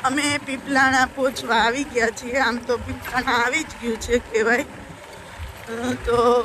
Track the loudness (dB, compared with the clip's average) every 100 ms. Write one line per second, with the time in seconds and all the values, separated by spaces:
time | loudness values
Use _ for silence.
0 | 0 0 0 0 -2 -8 0 4 4 4
1 | 2 2 -2 0 0 2 4 2 -2 0
2 | 0 0 -4 0 0 0 -2 -4 -2 -8
3 | -4 -2 0 2 2 0 -4 -6 -4 -4
4 | 0 0 2 0 4 2 0 -8 -16 -16
5 | -18 -18 -18 -12 -12 -12 -10 -6 -4 -4
6 | 0 4 6 6